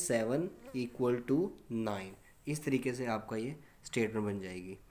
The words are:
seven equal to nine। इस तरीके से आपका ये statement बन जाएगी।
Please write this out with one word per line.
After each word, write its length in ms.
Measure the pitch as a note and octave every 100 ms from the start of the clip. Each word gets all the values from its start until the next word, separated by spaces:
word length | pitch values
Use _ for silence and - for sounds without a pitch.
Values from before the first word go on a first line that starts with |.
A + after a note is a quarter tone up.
| -
seven 380 | A#2+ A2+ C#3 F3+ - - B2+
equal 440 | B2 - B2 A#2+ A#2+
to 180 | C#3 G3+ - -
nine। 380 | A2+ A2 G2+ F#2+ F#2+ - - -
इस 160 | D3+
तरीके 300 | D3 C3+ C3
से 120 | B2 B2
आपका 300 | A2 - A2+
ये 240 | A#2+ D3+ - -
statement 420 | - B2 A2 A2 G#2
बन 140 | G2+
जाएगी। 380 | F#2+ F#2 F#2 F#2+ -